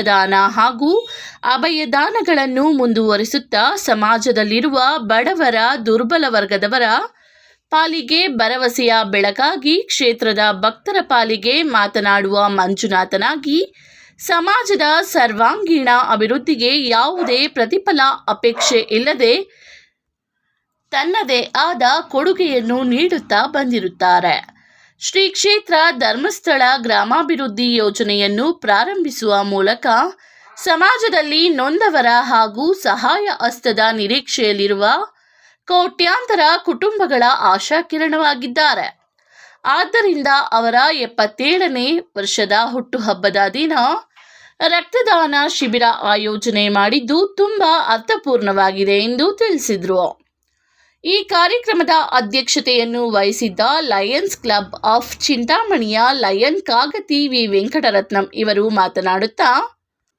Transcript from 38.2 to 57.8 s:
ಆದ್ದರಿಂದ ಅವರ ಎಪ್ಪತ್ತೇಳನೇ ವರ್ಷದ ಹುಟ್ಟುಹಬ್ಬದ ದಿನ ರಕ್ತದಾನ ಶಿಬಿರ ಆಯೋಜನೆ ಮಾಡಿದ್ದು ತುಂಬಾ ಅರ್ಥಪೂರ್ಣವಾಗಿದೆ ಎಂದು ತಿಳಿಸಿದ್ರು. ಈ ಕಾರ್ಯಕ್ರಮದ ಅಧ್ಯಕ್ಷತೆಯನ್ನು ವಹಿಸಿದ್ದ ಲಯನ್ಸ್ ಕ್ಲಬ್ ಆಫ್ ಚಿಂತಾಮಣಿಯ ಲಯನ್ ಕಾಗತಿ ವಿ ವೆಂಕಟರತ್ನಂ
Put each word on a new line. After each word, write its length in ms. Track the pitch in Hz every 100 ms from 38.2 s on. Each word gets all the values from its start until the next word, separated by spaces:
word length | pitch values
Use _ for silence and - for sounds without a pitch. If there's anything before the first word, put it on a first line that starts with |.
| 302 269 247 254 302 208 151 - _ _ _ - - _
ಆದ್ದರಿಂದ 640 | - 311 370 466 403 294 277 277 -
ಅವರ 220 | 226 233 240 285
ಎಪ್ಪತ್ತೇಳನೇ 1080 | 311 233 - 208 - 277 359 349 254 254 339
ವರ್ಷದ 540 | - 202 202 - 202 208
ಹುಟ್ಟುಹಬ್ಬದ 720 | 247 254 247 262 214 185 196 196 196
ದಿನ 180 | 240 311 302 262 370 - _ - - - - 330
ರಕ್ತದಾನ 640 | 349 339 480 440 349 302 285 302
ಶಿಬಿರ 340 | - 254 240 233 -
ಆಯೋಜನೆ 680 | 202 208 214 208 240 208 208
ಮಾಡಿದ್ದು 580 | 202 208 277 233 320 392
ತುಂಬಾ 680 | - 403 427 330 330 -
ಅರ್ಥಪೂರ್ಣವಾಗಿದೆ 1040 | 226 226 370 285 240 202 196 190 196 196 202
ಎಂದು 340 | 226 247 349
ತಿಳಿಸಿದ್ರು. 880 | 403 453 320 - 196 175 185 170 - _ _ _ _ _ _ _ _
ಈ 180 | 320 403 392
ಕಾರ್ಯಕ್ರಮದ 600 | 349 349 480 480 349 330 320 -
ಅಧ್ಯಕ್ಷತೆಯನ್ನು 960 | 254 214 262 247 302 254 240 233 240 233
ವಹಿಸಿದ್ದ 500 | 208 202 202 226 185 226 311
ಲಯನ್ಸ್ 580 | 285 196 202 285 392 -
ಕ್ಲಬ್ 360 | 240 208 202 -
ಆಫ್ 340 | 214 233 240 -
ಚಿಂತಾಮಣಿಯ 840 | - 254 240 339 440 320 220 220 240
ಲಯನ್ 500 | 277 196 196 269 381
ಕಾಗತಿ 640 | - 233 294 403 403 285 285
ವಿ 180 | 254 220
ವೆಂಕಟರತ್ನಂ 800 | 196 220 311